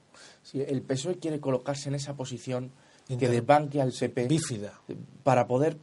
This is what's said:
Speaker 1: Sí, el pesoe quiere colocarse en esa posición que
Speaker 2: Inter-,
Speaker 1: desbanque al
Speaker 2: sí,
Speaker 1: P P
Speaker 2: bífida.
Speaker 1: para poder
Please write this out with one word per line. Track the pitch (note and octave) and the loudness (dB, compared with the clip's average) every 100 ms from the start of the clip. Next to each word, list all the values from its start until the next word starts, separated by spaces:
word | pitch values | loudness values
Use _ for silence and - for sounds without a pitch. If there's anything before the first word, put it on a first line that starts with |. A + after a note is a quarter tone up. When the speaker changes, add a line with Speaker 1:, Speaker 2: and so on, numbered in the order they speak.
| _ - - - | _ -20 -20 -20
Speaker 1:
Sí, | - C3+ | -10 -6
el | D3 C3 | -2 -4
pesoe | - C3 E3+ F3+ | -2 -4 -2 -4
quiere | E3 D3+ | -4 -2
colocarse | C#3 B2+ - C#3 C#3+ | 0 -2 -2 -6 -4
en | |
esa | C#3 C#3+ | -6 -6
posición | C#3 B2 B2 - B2 C3 - _ - - | -8 -8 -8 -6 -6 -6 -14 _ -20 -8
que | |
Speaker 2:
Inter-, | B2 B2+ | 0 2
Speaker 1:
desbanque | A#2+ A2+ D3 D3 D3 | 2 6 4 4 0
al | C3 | 0
Speaker 2:
sí, | - B2+ | 0 -2
Speaker 1:
P | - | 0
P | B2 | 2
Speaker 2:
bífida. | D#3 - A2 G2+ - - G#2+ B2+ - | 2 0 -6 -8 -12 -12 -12 -12 -2
Speaker 1:
para | C#3 B2 A#2+ | 4 4 4
poder | B2+ D#3 D#3 | 2 2 0